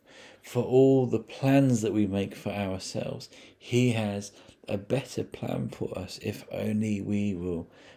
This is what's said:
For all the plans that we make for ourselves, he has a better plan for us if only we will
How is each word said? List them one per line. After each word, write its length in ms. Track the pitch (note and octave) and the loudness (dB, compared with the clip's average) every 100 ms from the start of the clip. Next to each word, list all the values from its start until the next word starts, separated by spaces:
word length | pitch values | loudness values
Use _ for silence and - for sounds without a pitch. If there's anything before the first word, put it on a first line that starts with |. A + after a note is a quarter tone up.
| _ - - - | _ -20 -20 -20
For 200 | - B2 | -6 -2
all 440 | A#2 B2+ C3+ C3+ A#2+ | 4 6 8 6 4
the 100 | A2+ | 0
plans 640 | - - C3+ C#3 C3+ A2+ | -4 -2 4 6 6 4
that 100 | G#2+ | 2
we 140 | G#2+ | 2
make 300 | G2+ G2 F#2+ | 2 0 -2
for 160 | - G#2 | -6 -6
ourselves, 800 | G2+ F#2+ F#2+ - - - - - - - _ | -4 -4 -6 -6 -6 -6 -8 -14 -20 -20 _
he 360 | - A#2+ B2 | -2 2 2
has 380 | A2 G#2 G2+ - - - _ - | 2 -2 -4 -8 -14 -20 _ -6
a 100 | G2+ | -6
better 460 | - B3 - A2+ | -2 -4 -2 -8
plan 460 | G#2+ - - F2 - | -8 -8 -6 -4 -6
for 280 | - - F#2 | -6 -6 -6
us 220 | F2+ - | -8 -8
if 240 | G#2 - - | -8 -8 -8
only 500 | F#2 G#2+ G#2+ A2 G2+ | -6 -2 0 0 -2
we 320 | G2 G2+ G2+ | -2 -2 0
will 340 | F2 F2+ E2 E2 - - | -2 -4 -4 -8 -16 -20